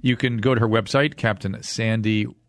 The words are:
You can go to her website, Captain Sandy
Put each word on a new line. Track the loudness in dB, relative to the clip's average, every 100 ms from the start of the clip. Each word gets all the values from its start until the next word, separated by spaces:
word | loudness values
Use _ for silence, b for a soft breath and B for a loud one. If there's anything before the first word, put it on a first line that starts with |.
You | 0 0
can | 0 0
go | 2
to | 2
her | 4
website, | 2 2 0 0 0
Captain | -2 -2 -6 -8
Sandy | -8 -4 0 0 2 0 -2 -8